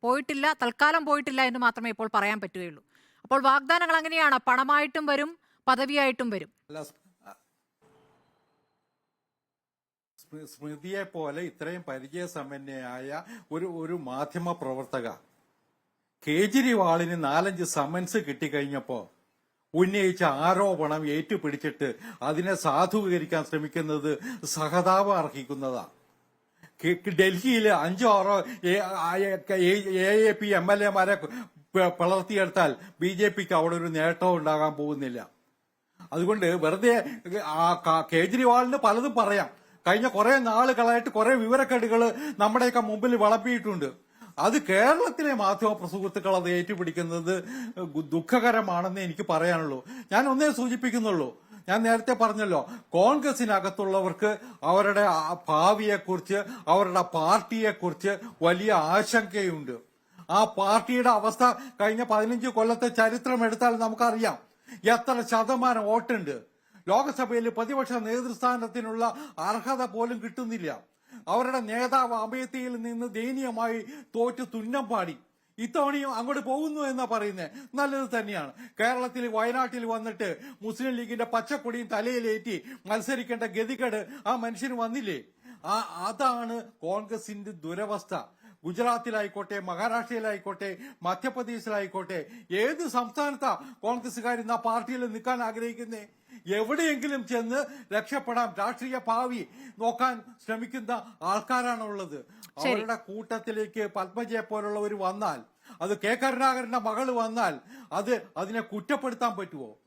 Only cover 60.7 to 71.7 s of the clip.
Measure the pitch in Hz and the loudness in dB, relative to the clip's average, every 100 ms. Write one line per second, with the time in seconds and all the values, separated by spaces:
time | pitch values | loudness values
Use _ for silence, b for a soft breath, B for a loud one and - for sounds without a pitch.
60.7 | 220 - 247 247 220 214 220 247 240 269 | 2 2 2 4 4 2 4 4 4 -8
61.7 | - 208 220 247 214 220 240 254 233 220 | 0 0 0 2 2 2 0 -2 2 2
62.7 | 233 240 233 220 240 254 254 226 226 247 | 2 0 4 2 2 -2 0 0 4 2
63.7 | 226 226 226 233 226 220 147 _ _ B | 2 -2 2 2 2 0 -2 _ _ B
64.7 | 226 208 233 233 247 233 226 220 254 254 | -2 4 4 4 -2 2 2 2 2 2
65.7 | 233 208 226 226 233 160 123 - _ b | 2 2 0 2 -2 -2 -8 -10 _ b
66.7 | b - 208 277 - 247 233 233 226 233 | b 2 2 4 -2 0 0 0 -2 -2
67.7 | 277 262 247 220 240 247 233 247 247 226 | -2 -2 -2 -2 -4 -4 -2 0 0 -4
68.7 | 240 220 226 233 240 302 - 170 220 240 | -6 -6 -2 -2 -2 -14 -6 -4 -2 -2
69.7 | 269 247 208 233 233 220 - 240 202 165 | -2 -2 -2 -4 -4 -8 -8 -8 -6 -6
70.7 | 196 _ _ B 247 156 208 247 262 220 | -8 _ _ B -18 -2 0 2 -2 -2